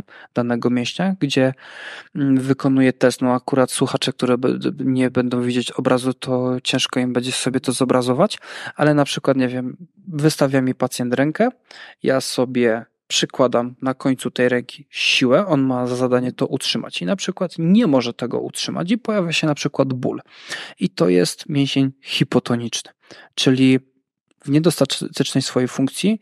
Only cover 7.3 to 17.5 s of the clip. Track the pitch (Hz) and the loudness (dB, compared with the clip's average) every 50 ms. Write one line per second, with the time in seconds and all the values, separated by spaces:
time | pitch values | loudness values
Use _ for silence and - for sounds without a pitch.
7.3 | 123 - - 131 123 131 - - 120 - 135 123 127 127 120 123 127 131 185 214 | -4 -4 -2 0 0 0 0 -2 0 0 2 2 2 2 2 2 2 2 2 0
8.3 | - - - - - - - - - - 147 151 151 147 139 - - 143 - - | 0 -6 -12 -16 -16 -14 -14 -12 -4 0 2 4 4 4 2 0 -2 -2 0 0
9.3 | 135 135 127 123 127 127 127 127 - - 175 - _ _ _ 196 160 147 147 156 | 2 2 0 0 -2 -4 -6 -8 -10 -12 -16 -20 _ _ _ -10 -4 0 2 2
10.3 | - - 151 135 139 135 127 131 123 - 127 123 - - 123 120 123 120 135 156 | 2 2 0 2 2 2 2 0 0 -2 -2 -4 -2 -4 -2 -2 0 0 0 0
11.3 | 156 - 220 254 247 _ _ _ - - - - - _ - 127 131 131 - - | 0 0 0 0 0 _ _ _ -20 -20 -20 -20 -16 _ -2 0 0 0 -2 -2
12.3 | - - 127 127 127 127 120 117 110 117 117 - _ _ _ - - - - - | -2 -2 -2 0 0 2 2 2 2 0 -4 -10 _ _ _ -6 -4 -2 -2 -2
13.3 | - - 135 123 120 117 120 123 123 - 131 131 127 - - 139 131 - - 123 | 0 2 2 2 2 0 -2 -2 -6 -6 -6 -6 -6 -2 -2 -2 -2 -2 -4 -6
14.3 | - - 123 123 123 123 120 - - - 143 _ - - - - - - 135 120 | -2 0 0 2 2 0 -2 -6 -12 -20 -20 _ -8 -4 -2 0 2 2 4 4
15.3 | 127 160 208 190 160 139 135 131 127 123 123 123 123 123 127 123 123 123 127 123 | 4 4 4 2 0 0 2 0 0 -2 -2 -2 -2 -2 0 2 2 2 0 -2
16.3 | - - 135 - - 131 - - - 117 104 - - - 180 175 196 190 - - | -2 -4 -4 -4 -2 -4 -4 -4 -4 -4 -6 -6 -8 -6 -4 -2 -2 -2 -4 -6
17.3 | 180 - 185 170 | -6 -4 -6 -6